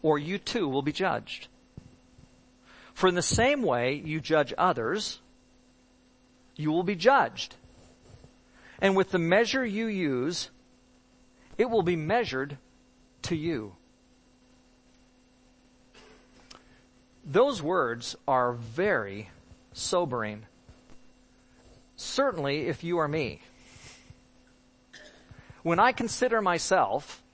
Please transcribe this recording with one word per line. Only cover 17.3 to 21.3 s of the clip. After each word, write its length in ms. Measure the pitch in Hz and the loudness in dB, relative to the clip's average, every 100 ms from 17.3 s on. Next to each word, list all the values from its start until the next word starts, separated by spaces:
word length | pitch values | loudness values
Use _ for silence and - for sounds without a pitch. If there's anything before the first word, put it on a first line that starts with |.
| 156 277 220 | 4 4 2
words 540 | 151 180 127 117 - - - | -2 0 0 -4 -10 -8 0
are 240 | 131 123 | 2 2
very 800 | 120 113 123 202 147 101 98 107 - - - _ | -2 -8 -2 0 0 -2 -10 -14 -20 -20 -20 _
sobering, 760 | - - 180 170 123 107 104 110 _ - - - - - _ _ | -10 -2 0 0 -4 -4 -8 -16 _ -20 -20 -20 -20 -20 _ _